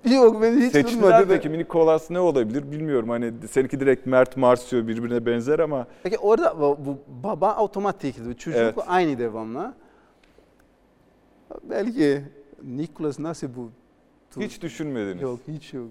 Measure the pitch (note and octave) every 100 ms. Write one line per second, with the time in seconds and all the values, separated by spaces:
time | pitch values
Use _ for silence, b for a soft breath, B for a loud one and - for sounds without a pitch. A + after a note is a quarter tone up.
0 | B3 C4 A#3 G#3+ A3+ A#3+ B3 - A#3+ A#3
1 | G3+ A3+ G3 F#3 D3+ D#3+ E3 E3+ D#3+ D#3+
2 | D#3 F3 F3+ C#3 A2 B2+ C#3 D3 D#3 C3+
3 | A2+ A#2+ A#2+ A#2 A2 - C3 C#3 C3+ C3
4 | - C3 B2+ - B2+ B2 - B2 A2+ A2+
5 | A#2 A#2+ A#2 A#2 A#2 D3+ D#3 C#3+ A#2 B
6 | F#3 G#3+ G3+ A3+ F4 E3 C#3+ D3 C#3 C#3
7 | - B2+ E3+ F3+ F#3+ G#3+ G3+ G3 G3+ -
8 | - B2 A#2 A#2+ - B2+ A2+ A2 - F3+
9 | E3+ B2+ A#2 A2 A2 B2 G#3+ C4 b b
10 | b b b b _ _ _ _ _ _
11 | _ _ _ _ _ - A2+ - G#3 A#3
12 | D3 C#3 C#3+ - - - - B2+ D#3 -
13 | D#3 C3+ D3+ E3 D3 B2 A#2+ A#2 _ _
14 | _ _ _ - G#3 - E3 - D#3 B2+
15 | G2+ F#2 C3+ A#2+ - D3+ - C3+ A#2